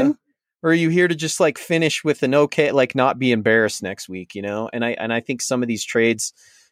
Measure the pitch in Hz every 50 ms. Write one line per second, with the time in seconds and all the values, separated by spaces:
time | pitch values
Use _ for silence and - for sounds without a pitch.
0 | 262 285 294 _ _ _ _ _ _ _ _ _ - 160 165 170 165 160 165 180
1 | 180 175 170 151 160 156 - - 185 156 123 - - - 170 165 165 151 - -
2 | - 151 143 - 135 127 139 147 147 147 - - 147 143 - 139 127 - - 135
3 | 127 131 - 123 131 123 120 110 104 113 110 113 110 104 - - 104 95 98 -
4 | - - 92 92 90 - - 101 98 101 101 107 113 - - 117 117 120 - -
5 | 110 113 113 117 - - 131 120 - - 131 123 123 120 113 107 - - - 117
6 | 113 117 113 110 - - - _ _ _ _ _ _ _